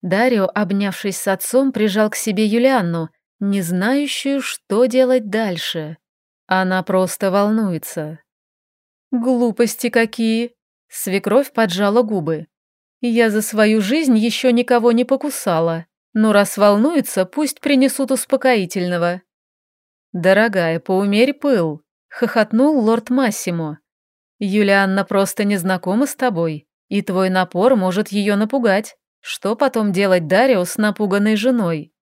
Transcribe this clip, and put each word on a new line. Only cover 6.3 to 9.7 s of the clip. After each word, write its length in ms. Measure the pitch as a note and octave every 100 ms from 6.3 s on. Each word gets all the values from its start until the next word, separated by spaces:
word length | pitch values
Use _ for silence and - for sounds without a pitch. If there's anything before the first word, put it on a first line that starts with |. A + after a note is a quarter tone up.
| _ _
Она 340 | F#3 F#3 F#3
просто 480 | F3+ F#3 F#3 - G3
волнуется. 880 | F#3+ G#3 A3 G#3 E3 - - D3+ D#3+ _ _ _ _ _ _ _ _ _
«Глупости 760 | B3+ A#3 B3 A#3+ G#3+ A#3